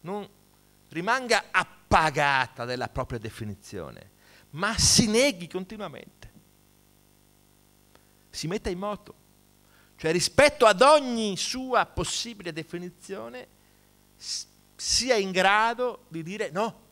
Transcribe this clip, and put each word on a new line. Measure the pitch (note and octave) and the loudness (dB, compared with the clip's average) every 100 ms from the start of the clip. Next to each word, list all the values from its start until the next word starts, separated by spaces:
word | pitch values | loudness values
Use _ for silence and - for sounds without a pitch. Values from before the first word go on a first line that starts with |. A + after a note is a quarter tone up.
non | D#3+ G#3 G3+ _ _ _ _ _ _ | -8 -10 -10 _ _ _ _ _ _
rimanga | D#3 F#3 B3+ B3 G#3+ - | -8 -2 -2 2 0 2
appagata | F#3+ E3+ - _ F#3+ D#3 C#3+ C#3+ C#3 B2 - | -2 -2 -10 _ 4 4 2 2 2 -2 -6
della | A#2+ B2 A#2+ | -8 -6 -6
propria | - B2+ A#2+ | -6 -6 -6
definizione, | A2 - G#2+ G2 - G2 D2 G1+ G1+ _ _ - _ | -8 -10 -12 -12 -12 -12 -12 -14 -20 _ _ -20 _
ma | C#3+ G3+ A3 | -6 -4 0
si | - - A#3 | 4 4 4
neghi | A3 C#4+ F#3 E3+ | 4 2 0 -10
continuamente, | F#3 F#3+ A3 F#3+ C3 - _ - - _ _ _ _ _ _ _ _ _ _ _ _ _ _ _ _ _ _ _ | -10 -10 -12 -12 -14 -20 _ -20 -20 _ _ _ _ _ _ _ _ _ _ _ _ _ _ _ _ _ _ _
si | - D#3 | -10 -6
metta | G3+ - | -6 -6
in | F3 | -6
moto, | G3+ G3+ - - _ _ _ _ _ _ _ _ | -6 -8 -12 -20 _ _ _ _ _ _ _ _
cioè | D#3 | 0
rispetto | F3 - - D4 D4 A3 | 0 2 6 4 6 4
ad | F#3+ | 8
ogni | C4+ D4+ C4 A#3 G#3+ F#3 | 6 6 4 -4 -2 -4
sua | - B3+ C4 A#3 E3+ | -6 -6 0 0 0
possibile | - E3 - A3+ G#3 F3 | -4 -6 -6 -8 -10 -10
definizione | D#3+ D#3 F3 F3+ F3 - - A#3 B3 - _ _ _ _ _ _ _ | -10 -10 -10 -12 -16 -14 -12 -12 -16 -20 _ _ _ _ _ _ _
s-, | - - - _ _ | -10 -10 -10 _ _
sia | - - - B3 A3+ | -12 -2 0 2 2
in | F#3+ | 2
grado | F#3 F#3 G#3 A3+ A#3+ B3 G#3+ _ | 2 4 4 2 0 -6 -6 _
di | D#3+ | -12
dire | D#3+ G#3 F#3+ | -10 -8 -6
no | E3 A3 - _ | -4 -4 -6 _